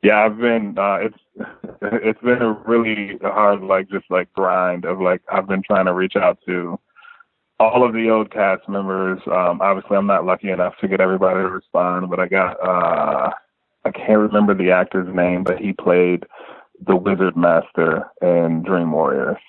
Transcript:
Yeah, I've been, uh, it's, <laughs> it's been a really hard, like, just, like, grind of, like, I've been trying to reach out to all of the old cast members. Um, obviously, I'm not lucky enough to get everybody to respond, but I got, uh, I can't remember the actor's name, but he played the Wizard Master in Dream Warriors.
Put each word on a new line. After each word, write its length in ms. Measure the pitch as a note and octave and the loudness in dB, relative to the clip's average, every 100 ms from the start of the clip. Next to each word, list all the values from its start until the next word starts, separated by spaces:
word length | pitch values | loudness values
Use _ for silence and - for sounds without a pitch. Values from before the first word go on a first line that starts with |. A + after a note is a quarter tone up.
Yeah, 240 | G#2+ G#2 A2 | 4 4 2
I've 140 | G#2+ | 0
been, 360 | A#2+ A#2 G#2 G2 | -2 0 -4 -2
uh, 200 | G2 G2 | -2 -2
it's, 160 | G#2+ - _ - | -4 -10 _ -16
<laughs> 460 | G#2+ - - - | -16 -14 -16 -10
it's 400 | G#2 A2 G#2+ A2+ | -6 -4 -2 -2
been 200 | A#2+ B2 | -2 0
a 120 | A#2 G#2+ A2 | 0 -4 0
really 540 | A#2 A2+ G#2+ G2+ G2 | 0 2 -4 -6 -6
hard, 400 | G2 G2+ G#2 G2+ | -4 2 2 2
like, 280 | F#2+ F#2+ F#2+ | 0 -2 0
just, 140 | G2 - | -8 -2
like, 240 | F#2 F2+ | -2 -2
grind 520 | - F#2 F2+ F#2 F2+ F2 | -2 0 2 0 -2 -4
of, 140 | F#2+ | -2
like, 220 | F#2 F#2 - | 0 -2 -2
I've 160 | G2 F#2+ | -4 -2
been 140 | G2 | -4
trying 240 | G2 G2+ F#2 | 0 0 2
to 80 | |
reach 220 | F2+ F#2+ G#2+ | 0 -2 0
out 240 | F2+ - - | 0 0 -6
to 320 | F2+ F2 F#2+ _ _ - - _ _ _ _ | -6 -6 -10 _ _ -20 -20 _ _ _ _
all 260 | A2 A2 B2 | 4 4 4
of 80 | |
the 160 | A2+ A2+ | 2 2
old 220 | A2 G#2+ | 2 0
cast 360 | A2 G2 F#2 - | 0 0 0 -4
members. 500 | G2 G2 F#2+ F#2 F#2 - | -6 -4 -2 -2 -4 -2
Um, 340 | F2+ F2+ E2+ | 0 0 0
obviously, 360 | F#2+ F#2+ - A#2+ | 0 0 0 0
I'm 100 | G2+ | 2
not 180 | G2 F2 | 0 0
lucky 240 | F2+ G2 | -2 -2
enough 260 | F2+ F2+ - | -2 -4 -4
to 80 | G2 | -4
get 140 | F#2+ | 0
everybody 400 | F#2 F#2+ F#2+ F#2 | 2 2 2 0
to 80 | F#2+ | -2
respond, 600 | F#2 _ F2 F2+ F2+ F#2 | -6 _ -2 0 -2 -4
but 100 | F2 | -4
I 80 | F2+ | -2
got, 240 | F#2+ F#2 - | 0 0 -2
uh, 720 | F#2 F2+ E2+ E2+ - C#2 D2+ - _ _ _ _ - | -2 0 2 0 0 -2 -2 -6 _ _ _ _ -8
I 60 | |
can't 280 | - - G#2+ | -6 2 2
remember 340 | G#2+ G#2 G#2 | 4 2 2
the 160 | F#2+ F2+ | 2 4
actor's 380 | F2+ F2+ F#2+ F2+ F#2 | 2 2 -2 -4 -2
name, 280 | F2 F2 | 0 0
but 140 | F#2 F#2 | -2 -4
he 140 | G2 | -4
played 540 | F#2+ - F2+ F2+ F2 - - - - _ _ - | -4 2 4 4 0 -4 -20 -20 -20 _ _ 0
the 100 | F#2 | 0
Wizard 420 | G2 F#2+ F#2 E2+ | 2 0 0 2
Master 680 | F2 E2 E2+ - E2 D#2 - _ | 2 2 0 -2 0 0 -6 _
in 400 | F2+ E2+ E2 E2 | 0 2 2 -2
Dream 300 | F2 F#2 E2+ | -2 -2 0
Warriors. 460 | D#2 D2+ C#2 - - | 0 0 -2 -4 -6